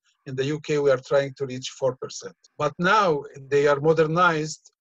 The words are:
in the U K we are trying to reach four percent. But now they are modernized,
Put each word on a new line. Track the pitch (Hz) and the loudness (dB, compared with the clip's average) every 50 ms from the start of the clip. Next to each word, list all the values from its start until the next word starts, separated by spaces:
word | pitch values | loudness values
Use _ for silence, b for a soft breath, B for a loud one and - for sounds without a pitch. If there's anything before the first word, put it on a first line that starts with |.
| _ _ _ _ _ | _ _ _ _ _
in | 143 131 | -10 -8
the | 131 131 | -6 -4
U | 143 151 147 | -4 -4 -6
K | 147 - 151 147 | -4 -4 -2 2
we | 143 143 | 2 2
are | 131 127 131 - | 2 2 0 0
trying | 151 139 139 139 131 - | 0 0 0 -2 -6 -8
to | 139 | -8
reach | 127 127 131 127 - - - | -8 -8 -10 -10 -12 -8 -4
four | 135 131 127 | -4 -4 -4
percent. | - - - - - 113 - - _ _ _ _ - | -4 -10 -14 -14 -14 -16 -16 -20 _ _ _ _ -6
But | 151 151 151 - | -4 -4 -2 -2
now | 175 185 208 220 202 180 156 143 139 - - 139 135 135 | 0 2 4 4 4 2 0 -2 -4 -10 -16 -20 -6 -2
they | 139 143 143 147 | 0 2 4 4
are | 143 139 | 2 2
modernized, | 143 160 160 156 160 151 160 175 180 175 160 156 156 156 156 - _ _ _ _ | 2 2 4 4 2 2 2 2 2 2 2 0 -4 -6 -10 -14 _ _ _ _